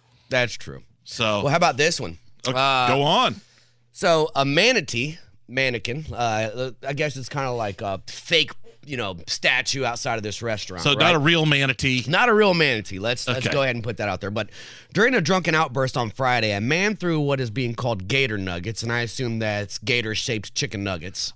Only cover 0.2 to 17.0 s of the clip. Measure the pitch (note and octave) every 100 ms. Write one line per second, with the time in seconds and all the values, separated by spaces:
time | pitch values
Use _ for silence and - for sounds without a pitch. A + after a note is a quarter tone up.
0.2 | - B2+ A#2+ - - C2+ - _ - -
1.2 | A2+ G#2 C#3 E3 E3+ C3 D#3 E3 G2 E2
2.2 | - - B2+ B2+ C#3 C3 B2 C3+ C#3+ G#3
3.2 | B3 G#2 - _ _ _ _ - F3+ D#3+
4.2 | D#3 C#3 C#3 D3 A3+ B3+ B2 A#2 C#3+ D#3+
5.2 | - - - B2+ C3+ A#2 A#2+ C3+ D#3 A2+
6.2 | A#2 A2 A2 A2+ C3 - C3+ C#3+ D3+ C3
7.2 | - C#3+ C3+ A#2+ G#2+ G2 G2+ F#2+ - -
8.2 | - E3 D#3 - - - C3+ B2+ G#2 F2
9.2 | D#2+ - D#3 B2+ - C3+ B2 A#2+ C3 A2+
10.2 | G#2 G2 A#2 G#2 - F#2 C#3+ C#3+ D#3+ E3
11.2 | D3 E3+ D#3 C#3+ C3+ B2 C3+ B2+ B2 F3+
12.2 | A#3+ G#3+ G#3 F3 D3 A2+ - F#2+ G#2+ B2+
13.2 | - B2 B2 C#3+ C3+ A#2+ A2+ G#2 G#2 F#2
14.2 | G2+ G#2+ G#2+ - - - - E3 A#3+ B3
15.2 | D#3+ F#3 E3 D#3 D#3 B2+ C3 C3+ A2+ -
16.2 | C3 B2 A2 G2+ A#2 E3 G3+ G#3